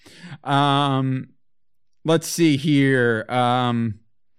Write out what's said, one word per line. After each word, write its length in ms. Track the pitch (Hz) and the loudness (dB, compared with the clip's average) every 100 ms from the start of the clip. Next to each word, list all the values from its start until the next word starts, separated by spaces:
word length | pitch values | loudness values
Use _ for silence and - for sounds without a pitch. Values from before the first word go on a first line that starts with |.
| - - 175 - | -20 -20 -20 -14
Um, 840 | 135 139 143 139 143 135 131 131 131 _ _ _ _ _ _ _ | -2 0 2 0 0 -2 -2 -6 -10 _ _ _ _ _ _ _
let's 240 | 151 165 - | -2 -2 -2
see 300 | - 165 139 | 0 2 2
here. 680 | 156 143 135 131 120 110 - | 2 2 2 2 2 0 -2
Um, 720 | 123 123 123 120 120 113 104 _ _ _ | -2 0 0 0 -2 -4 -6 _ _ _